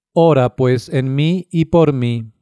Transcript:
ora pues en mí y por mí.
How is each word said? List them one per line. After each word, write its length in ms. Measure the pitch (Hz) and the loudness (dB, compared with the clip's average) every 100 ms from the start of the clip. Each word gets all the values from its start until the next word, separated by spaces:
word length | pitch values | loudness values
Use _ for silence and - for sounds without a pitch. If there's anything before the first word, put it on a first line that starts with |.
| _ | _
ora 420 | - 165 143 123 | 0 2 2 0
pues 340 | - 127 127 - | 0 0 0 -2
en 260 | 135 131 135 | -4 -2 -2
mí 320 | 156 185 - | -2 -2 -4
y 140 | 170 | -4
por 280 | 160 175 156 | 0 2 2
mí. 380 | 139 120 117 110 _ | 0 -4 -4 -10 _